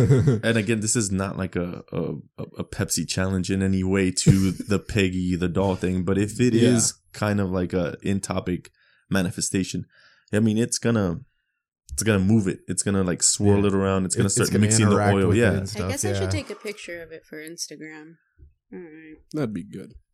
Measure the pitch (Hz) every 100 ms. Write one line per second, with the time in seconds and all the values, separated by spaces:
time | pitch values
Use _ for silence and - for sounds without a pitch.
0 | 123 135 127 113 113 113 101 113 107 120
1 | 101 95 95 - 92 90 87 - - -
2 | 82 78 - - - - 92 - - -
3 | 90 - 95 95 90 95 95 95 92 98
4 | 95 92 - 98 95 87 - 98 - 110
5 | 98 92 90 90 90 85 98 92 92 92
6 | 90 95 104 107 123 117 120 123 110 -
7 | _ - 104 101 98 92 90 92 78 -
8 | - 98 - 92 - 87 - _ _ _
9 | - 98 90 - 82 101 90 90 - _
10 | _ _ - 104 110 107 120 - 117 113
11 | 95 85 - _ _ _ _ _ - -
12 | 104 104 95 113 95 82 - 90 - 98
13 | 92 85 - - 101 101 101 98 95 95
14 | 92 - 98 - - 98 104 110 104 101
15 | 104 98 92 101 117 95 98 104 - -
16 | - 98 95 98 - 208 214 208 - 170
17 | 165 160 - 156 156 170 - 147 156 156
18 | 156 165 _ _ - _ _ 190 170 156
19 | 160 156 _ 156 127 101 - - - -
20 | _